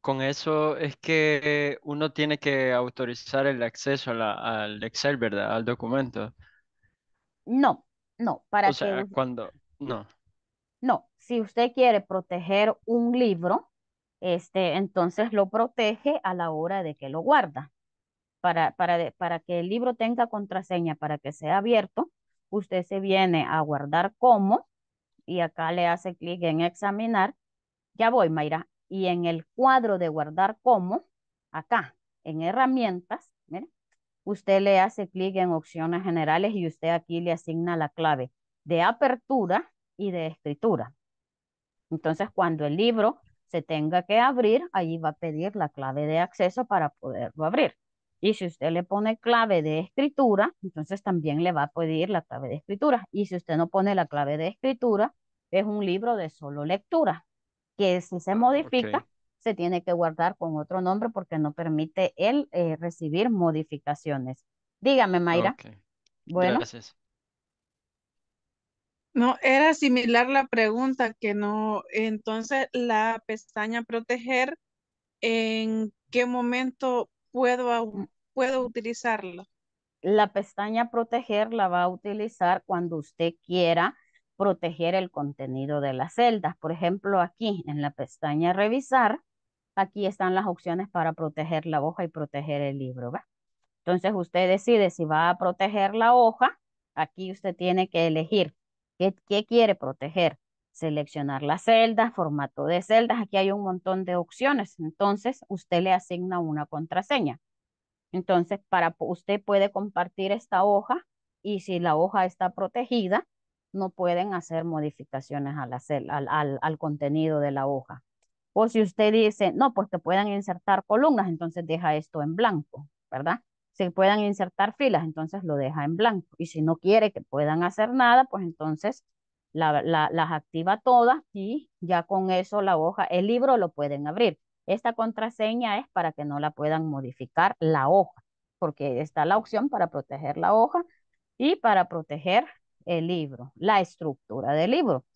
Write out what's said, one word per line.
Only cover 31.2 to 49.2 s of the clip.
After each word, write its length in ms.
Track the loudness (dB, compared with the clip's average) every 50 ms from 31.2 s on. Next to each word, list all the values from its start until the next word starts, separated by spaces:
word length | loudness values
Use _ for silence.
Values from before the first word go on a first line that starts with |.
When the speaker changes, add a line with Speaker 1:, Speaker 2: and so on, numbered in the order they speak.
| _ _ _ _ _ _ _
Speaker 2:
acá, 440 | -12 -4 _ -2 -2 -2 -4 _ _ _ _ _ _ _
en 180 | -10 -8 -4 -4
herramientas, 880 | -2 0 2 2 2 2 0 0 0 -2 -4 -6 _ -12 -12 _ _ _ _ _ _ -14 -14 -14 -14 _ _ _ _ _ _ _ _ _ _ _
usted 360 | -8 -8 -6 _ 2 4 4
le 200 | 6 6 6 6
hace 280 | 4 2 0 -6 -10 -8
clic 280 | _ -4 -4 -2 0
en 140 | 0 0 0
opciones 520 | 0 -2 -4 -8 -8 -6 -4 -2 -2 -2 -2
generales 500 | -2 -2 0 2 2 2 2 2 0 -2
y 120 | -2 -4
usted 220 | -4 -6 _ -2 -2
aquí 300 | -2 -2 -2 _ -6 -4
le 120 | -2 -2 -4
asigna 440 | -4 -4 -6 -4 -4 -2 -2 -2
la 120 | -2 -2 -4
clave 420 | _ -2 0 0 0 0 -2 -8 _ _ _ _ _ _ _
de 180 | -2 0 2 2
apertura 880 | 2 2 2 2 0 0 -2 _ _ 0 0 2 2 0 -2 -2 _ _ _ _ _ _
y 140 | -8 -6 -4
de 160 | -4 -4 -4 -6
escritura. 640 | -8 _ _ -8 -8 _ 0 0 0 0 -2 -8 _ _ _ _ _ _ _ _ _ _ _ _ _ _ _ _ _ _ _ _
Entonces, 380 | -8 -4 -2 -2 -2 -2 -4 -6
cuando 360 | _ 0 0 0 0 -2 -2
el 100 | -4 0
libro 440 | 2 2 2 2 2 2 0 0 _ _ _ _ _ _
se 160 | _ -8 -8 -4
tenga 420 | -4 -4 -2 -2 0 0 0 0
que 160 | 2 2 4
abrir, 420 | 4 4 2 4 4 4 4 2 0 0 -4
allí 260 | -2 -2 -2 -4 -4
va 120 | -4 -4
a 20 | -4
pedir 420 | _ -8 -6 -4 -4 -4 -4 -4
la 120 | -4 -6 -6
clave 380 | _ -6 -6 -4 -2 -2 -2
de 140 | 0 0 0
acceso 460 | 0 -2 -2 0 0 0 0 -2 -4
para 240 | 0 0 0 0 0
poderlo 540 | _ _ -10 -10 -8 -6 -8 -8 -6 -4 -4
abrir. 320 | -2 0 0 0 0 -2 _ _ _ _ _ _ _ _ _
Y 140 | 0 0 0
si 120 | 0 -4
usted 240 | -10 -8 _ -4 -2
le 140 | -2 -2 -2
pone 320 | _ -4 -2 -2 -2 -4
clave 440 | -2